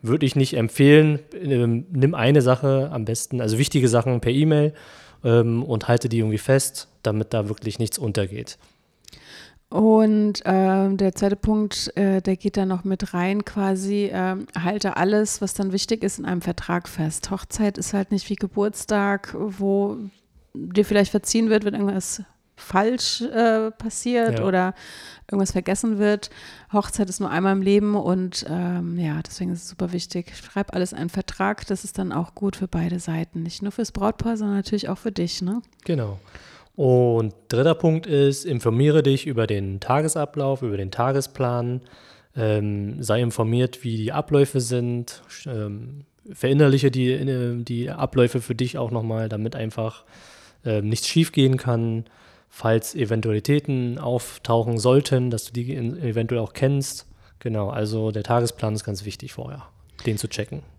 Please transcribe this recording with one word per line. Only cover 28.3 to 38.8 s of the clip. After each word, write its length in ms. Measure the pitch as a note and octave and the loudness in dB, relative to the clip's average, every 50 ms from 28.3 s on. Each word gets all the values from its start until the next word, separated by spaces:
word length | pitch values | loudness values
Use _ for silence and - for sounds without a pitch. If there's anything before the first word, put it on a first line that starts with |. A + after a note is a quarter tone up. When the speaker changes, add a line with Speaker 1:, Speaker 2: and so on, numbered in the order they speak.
| F3 - - - | -6 -8 -6 -4
Speaker 2:
ähm, 500 | E3 F3 F3 F3 F3+ F3 F3 E3+ E3+ F3 | -4 -4 -2 -2 -2 -4 -4 -4 -4 -2
ja, 220 | F3 D#3 D3+ D#3 D#3+ | -2 -2 -2 -4 -6
deswegen 280 | - - - F#3 F3+ F3 | -8 -8 -8 -6 -6 -6
ist 100 | E3+ - | -6 -8
es 60 | - | -14
super 240 | - _ F3+ F3 F3+ | -8 _ -6 -4 -4
wichtig. 400 | F3 E3+ - - F#3 F3 - - | -6 -8 -6 -8 -8 -8 -8 -14
Schreib 400 | - - - - G3 G3+ - - | -18 -18 -8 -6 -6 -6 -4 -2
alles 160 | F#3 F3+ F#3 | -2 -2 -2
in 60 | - - | -4 -6
einen 120 | D#3+ E3+ | -6 -4
Vertrag, 560 | - F#3+ F#3 - - - G3 G3 G#3 - - - | -4 -6 -6 -6 -6 -2 -2 -2 -2 -4 -4 -6
das 180 | G3+ F#3 - | -6 -6 -6
ist 120 | G3 - - | -10 -6 -6
dann 140 | F#3+ F3+ | -6 -4
auch 240 | - - E3+ - _ | -2 -4 -4 -4 _
gut 220 | - G3+ G3 F#3+ - | -4 -4 -4 -4 -4
für 100 | G3 F3+ | -8 -6
beide 320 | - E3 E3 E3+ F3 F3+ | -4 -2 -2 -2 -4 -4
Seiten. 420 | E3+ - D#3+ D#3+ E3 - _ E3+ | -4 -4 -4 -4 -4 -6 _ -8
Nicht 200 | D#3+ E3+ - - | -8 -8 -8 -6
nur 100 | - G3+ | -8 -8
fürs 220 | - - A#3 - - | -4 -4 -6 -6 -4
Brautpaar, 420 | - G3 G#3 G#3+ _ - A3+ A#3 | -2 -2 -2 -2 _ -4 -4 -2
sondern 220 | A3 G#3+ G#3 G3+ G3 | -2 -2 -2 -2 -2
natürlich 320 | F#3+ - - G3+ - - | -2 -2 -4 -4 -2 -4
auch 80 | F#3+ - | -8 -6
für 160 | - A#3 G3+ | -6 -6 -4
dich, 280 | - E3+ E3+ - - | -2 -4 -4 -4 -4
ne? 200 | F#3 F3 G3+ A#3+ - _ _ _ _ | -4 -4 -4 -4 -6 _ _ _ _
Speaker 1:
Genau. 340 | - E3+ C#3+ A#2 G#2 G2 F#2+ - - - - - - - - - _ _ | -2 -2 -2 0 -4 -6 -10 -14 -18 -20 -20 -20 -20 -20 -20 -20 _ _
Und 600 | - D3 B2+ B2+ B2 B2 A#2+ A#2 A2+ A2 A2 G2 - _ _ | 0 4 6 6 6 6 6 4 2 2 0 -4 -8 _ _
dritter 260 | - A#2 C3+ E3 D#3+ | 2 4 4 4 4
Punkt 320 | E3 - E3 D#3+ D#3+ E3+ G#3 | 4 4 2 2 2 0 0
ist, 380 | D#3 C#3+ C#3 C#3 C#3 C#3 - | 2 4 4 4 4 0 -4
informiere 580 | F3+ C#3+ A#2+ - A#2+ A2+ A#2+ | -4 -4 0 0 2 2 4